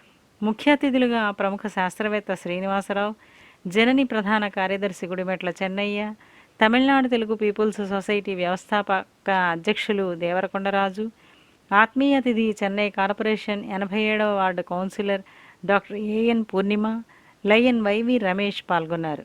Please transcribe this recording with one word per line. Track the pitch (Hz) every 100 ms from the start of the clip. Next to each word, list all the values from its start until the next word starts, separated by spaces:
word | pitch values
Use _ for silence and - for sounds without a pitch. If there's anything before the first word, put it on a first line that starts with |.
| _ _ _ -
ముఖ్య | 208 220 -
అతిథులుగా | 294 285 262 247 233 214
ప్రముఖ | 202 196 196 214
శాస్త్రవేత్త | 190 185 - 214 208 202
శ్రీనివాసరావు, | 185 175 180 190 196 190 202 208 220 _ - - _ 190
జనని | 190 233 262
ప్రధాన | 269 220 196 214 208
కార్యదర్శి | 196 190 196 196 180 180
గుడిమెట్ల | 180 185 185 180
చెన్నయ్య, | 170 190 190 202 208 214 214 - - - -
తమిళనాడు | 220 240 269 277 254
తెలుగు | 233 220
పీపుల్స్ | 220 214 202 214 208 202
సొసైటీ | 196 185 208 202
వ్యవస్థాపక | 190 175 180 - 208 202 190 - _ -
అధ్యక్షులు | 190 180 170 170 214 - 202 190
దేవరకొండరాజు, | 170 170 180 190 196 196 196 196 185 220 - _ - _ _ -
ఆత్మీయ | 196 220 - 277 269
అతిథి | 254 220 226 208
చెన్నై | 202 202 208
కార్పొరేషన్ | 196 190 202 220 214 - 202
ఎనభై | - 190 196 202
ఏడవ | 214 214 214
వార్డు | 202 190 180
కౌన్సిలర్ | 175 175 190 - 202 196 196 - - - 175
డాక్టర్ | 196 - 208
ఏఎన్ | 214 214 233 233 214
పూర్ణిమ, | 185 196 208 214 226 226 - _ _ 202
లయన్ | 214 247 240
వైవి | 208 208 233 247
రమేష్ | 196 190 202 190 -
పాల్గొన్నారు. | 175 160 165 160 147